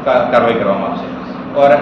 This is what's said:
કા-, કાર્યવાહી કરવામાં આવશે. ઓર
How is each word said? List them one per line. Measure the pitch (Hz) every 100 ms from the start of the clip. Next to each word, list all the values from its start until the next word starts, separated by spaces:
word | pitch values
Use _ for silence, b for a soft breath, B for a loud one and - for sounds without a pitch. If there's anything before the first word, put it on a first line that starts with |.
કા-, | 135 123 117
કાર્યવાહી | - 117
કરવામાં | - 98 98 95
આવશે. | - - - - - - 139
ઓર | 139 147